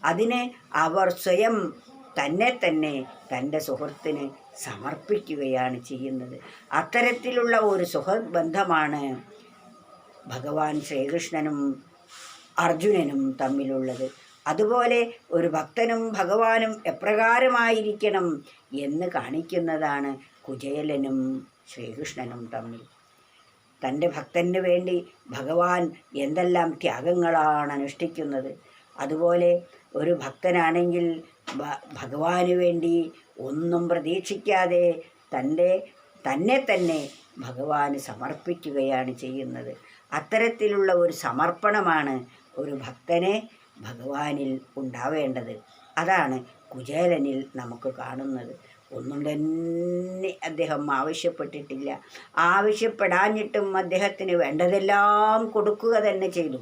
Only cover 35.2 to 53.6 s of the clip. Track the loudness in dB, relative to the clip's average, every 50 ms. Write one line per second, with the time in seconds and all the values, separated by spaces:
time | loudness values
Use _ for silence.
35.2 | _ _ -6 -4 -2 0 2 2 4 4 4 2 0 -8 _ -20 -20 _ _ -8
36.2 | -6 -4 -2 0 2 2 2 2 2 2 2 2 2 0 0 -2 -4 -8 -12 -18
37.2 | -20 _ _ -14 -14 -12 -8 -8 -4 -2 0 0 0 0 -2 -4 -6 -10 -12 -10
38.2 | -8 -10 -10 -8 -6 -6 -6 -6 -6 -4 -2 0 0 2 0 0 -2 -4 -6 -8
39.2 | -10 -10 -8 -8 -8 -8 -10 -10 -10 -12 -14 -14 -18 -20 -20 -20 _ _ -6 -6
40.2 | -4 0 0 2 2 2 0 0 0 2 2 4 4 4 4 4 4 2 0 0
41.2 | -4 -4 0 2 0 0 0 0 0 2 2 4 2 4 2 2 2 0 -2 -4
42.2 | -6 -10 -20 -20 _ _ _ -8 -6 -6 -6 -8 -10 -12 -14 -14 _ 0 2 2
43.2 | 4 2 0 0 -2 -8 -20 -20 _ _ _ -16 -16 -14 -14 -10 -8 -6 -4 -4
44.2 | -2 -2 -2 -2 -2 -4 -4 -6 -8 -12 _ -8 -8 -8 -8 -4 -4 -2 -2 0
45.2 | -2 -2 -2 -4 -8 -10 -12 -14 -16 _ -20 -20 -20 -6 -4 -2 2 4 4 4
46.2 | 4 2 0 -4 -6 -12 -20 _ _ -16 -14 -14 -10 -6 -2 2 4 4 4 2
47.2 | 0 -2 -2 -4 -6 -8 -10 -10 -10 -10 -12 -8 -8 -8 -8 -6 -10 -10 -8 -8
48.2 | -6 -6 -6 -8 -8 -12 -16 -18 -20 -20 -20 _ _ _ -12 -10 -8 -8 -6 -4
49.2 | -4 -4 -2 -2 -2 -2 -2 -2 -2 -2 -2 -2 -2 -2 -2 -2 -4 -4 -6 -6
50.2 | -6 -6 -6 -6 -10 -8 -4 -4 -2 -2 -2 -4 -2 -2 0 0 0 -2 -4 -2
51.2 | -2 -4 -2 -2 -10 -8 -8 -12 -12 -12 -10 -8 -8 -8 -10 -10 -14 -20 -20 -20
52.2 | -20 -8 0 2 2 4 4 4 4 2 2 2 0 -2 0 0 0 2 4 4
53.2 | 4 2 2 0 -4 -2 -2 -2